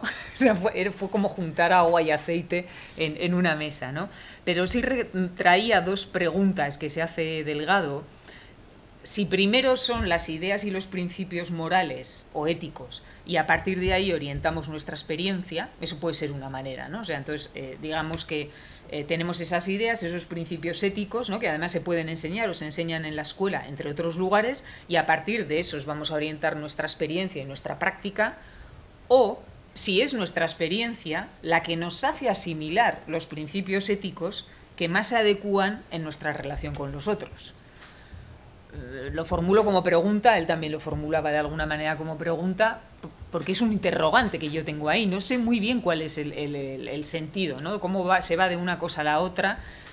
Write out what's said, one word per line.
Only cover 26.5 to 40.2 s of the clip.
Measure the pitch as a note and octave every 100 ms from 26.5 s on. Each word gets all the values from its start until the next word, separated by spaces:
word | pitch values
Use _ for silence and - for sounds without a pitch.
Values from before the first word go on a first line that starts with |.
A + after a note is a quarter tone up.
| D#3
nuestra | D3+ - D3+
experiencia | - D3+ E3+ F#3+ D3
y | C3+
nuestra | C#3 - -
práctica, | - - G3+ G#3 A3 - - - - - - - -
o | B3+ G#3+ A#3 - - -
si | - - F#3+
es | C#4
nuestra | A#3+ F3+ - E3
experiencia | - E3 G3 A#3 A3 D#3+ D#3 G3 -
la | D#3+ E3
que | E3+ E3
nos | E3+ F3 C4+
hace | D#4 B3+
asimilar | F#3+ F3 D#3 D3+ F3+ A3+ - -
los | E3 -
principios | D3+ D3+ G3 F#3+ G3 G3
éticos | G3+ F#3+ - E3+ - - - - -
que | E3
más | F#3+ G#3+
se | A#3
adecúan | G#3 G3+ G3+ G3 F#3+ G#3+ -
en | E3
nuestra | D#3 D3+ D#3
relación | C#3+ C#3+ C#3+ D3
con | D3 C#3
los | C#3 E3+
otros. | G#3 - - - - - - - - - - - - - - -
Eh, | - B2+ C3 C3+
lo | D3+ D#3+
formulo | E3+ F3 G3+
como | G#3 F#3
pregunta, | F3+ E3+ F#3+ G#3